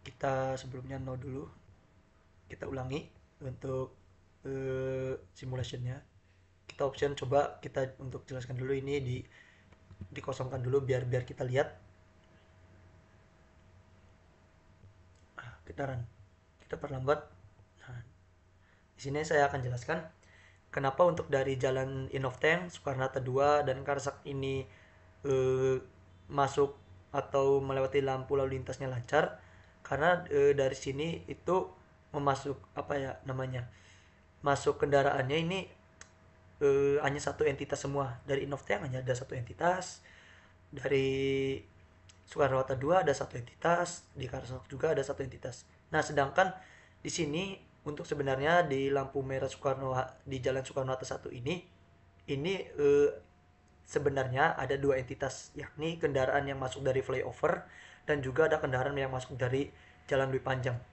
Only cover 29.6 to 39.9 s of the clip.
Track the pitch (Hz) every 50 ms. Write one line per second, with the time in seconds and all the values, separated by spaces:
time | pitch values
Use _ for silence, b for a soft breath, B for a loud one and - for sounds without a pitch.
29.6 | B B B B - - 139 135 147 170 180 175 170 - 143 143 139 143 143 135
30.6 | 135 131 - - - 143 131 135 151 165 165 - - - 135 - - - 175 185
31.6 | - - - - - - - - - _ - 143 143 143 135 127 - 143 135 -
32.6 | - - - 147 143 - 151 139 135 131 127 - - 135 131 131 131 131 127 123
33.6 | 123 - B B B B B B B B B B B - - - - 139 139 131
34.6 | - 147 143 - - 143 139 143 139 143 - 139 135 127 143 160 165 165 185 190
35.6 | 180 - - - - - - - - - - _ - - _ - - - - -
36.6 | 147 139 139 139 139 139 139 147 147 139 143 147 - 147 139 - 156 151 139 135
37.6 | 139 - - 135 - 139 139 139 139 131 123 - - - 139 135 131 139 143 139
38.6 | - - 202 202 180 139 123 131 131 127 127 123 - - - 127 120 - - -
39.6 | 156 175 185 185 180 -